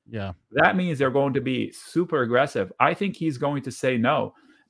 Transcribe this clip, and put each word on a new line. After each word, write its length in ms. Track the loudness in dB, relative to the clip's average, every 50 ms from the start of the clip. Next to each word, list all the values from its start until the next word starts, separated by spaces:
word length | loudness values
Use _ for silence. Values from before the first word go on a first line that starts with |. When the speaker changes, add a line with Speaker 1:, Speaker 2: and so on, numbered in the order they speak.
| _ -12
Speaker 1:
Yeah. 220 | -8 -8 -6 -8 -8 -12 _ _ 0
Speaker 2:
That 240 | 2 2 4 4
means 220 | 2 0 0 0 0
they're 120 | 0 2
going 240 | 2 2 2 2 0
to 60 | -2
be 300 | -2 -2 -2 -2 -4 -4 -6
super 500 | -12 -16 -4 -2 -2 0 0 0 0 0
aggressive. 500 | 2 4 4 4 2 2 -2 -4 -4 0 2
I 140 | 2 2 2
think 220 | 0 -2 -4 -4
he's 220 | -4 -4 -4 -2 -2
going 240 | -2 -2 -2 -4 -6
to 80 | -8
say 260 | -6 -4 -2 0 0
no 380 | 2 2 2 2 2 0 -4 -8 _ _ _ _ _ _ _